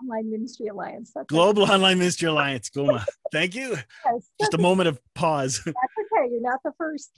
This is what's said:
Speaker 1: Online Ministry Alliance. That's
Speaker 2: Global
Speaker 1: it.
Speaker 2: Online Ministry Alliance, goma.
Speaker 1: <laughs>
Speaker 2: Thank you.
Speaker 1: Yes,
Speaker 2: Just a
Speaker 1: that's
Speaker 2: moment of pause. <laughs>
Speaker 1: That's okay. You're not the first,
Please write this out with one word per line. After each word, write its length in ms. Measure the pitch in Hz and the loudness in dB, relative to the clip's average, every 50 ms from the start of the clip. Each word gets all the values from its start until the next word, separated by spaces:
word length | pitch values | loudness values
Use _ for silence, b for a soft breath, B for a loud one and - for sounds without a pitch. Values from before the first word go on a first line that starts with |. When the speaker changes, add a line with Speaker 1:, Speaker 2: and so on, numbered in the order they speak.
Speaker 1:
Online 300 | 254 254 226 220 220 220 | -10 -8 -6 -6 -6 -6
Ministry 380 | 220 220 226 247 - - 233 208 | -6 -6 -8 -10 -10 -10 -10 -10
Alliance. 420 | 202 190 175 185 - - 233 - | -8 -8 -10 -10 -12 -14 -18 -14
That's 140 | _ - - | _ -14 -6
Speaker 2:
Global 380 | - 151 160 175 202 214 208 196 | 0 2 4 4 6 6 4 4
Speaker 1:
it. 60 | - | 6
Speaker 2:
Online 280 | 196 190 190 190 185 185 | 6 4 6 4 4 4
Ministry 300 | 180 180 165 - 170 165 | 2 0 0 0 0 0
Alliance, 420 | 156 147 143 139 135 120 - - | 2 2 0 0 -2 -4 -8 -8
goma. 340 | - 139 143 143 131 117 101 - - _ | -6 0 2 2 2 0 -2 -6 -10 _
Speaker 1:
<laughs> 140 | _ - | _ -6
Speaker 2:
Thank 240 | - 151 170 185 185 | -2 -2 -2 -2 -2
you. 140 | 254 269 254 | -6 -6 -6
Speaker 1:
Yes, 600 | 208 143 110 - - - - 254 233 247 - _ _ - | -6 -6 -8 -12 -20 -4 -4 -2 -2 -2 -6 _ _ -2
Speaker 2:
Just 140 | 415 427 175 | 0 0 2
a 20 | 160 | 4
Speaker 1:
that's 40 | |
Speaker 2:
moment 260 | 175 180 185 185 180 165 | 4 4 4 4 2 2
of 100 | 143 - _ _ _ | 0 -2 _ _ _
pause. 440 | - 175 160 156 143 135 131 123 - | -2 0 2 2 2 0 -2 -4 -4
<laughs> 20 | - | -6
Speaker 1:
That's 120 | 170 147 | -6 -4
okay. 520 | - 262 - - 440 415 440 453 381 277 254 | -4 -4 -4 -4 -6 -6 0 0 0 2 0
You're 100 | 240 233 | -2 -4
not 200 | 233 247 254 269 - | -2 -2 -4 -4 -4
the 80 | 302 277 - | -8 -6 -6
first, 320 | 330 311 311 285 - - _ | -6 -6 -6 -10 -12 -16 _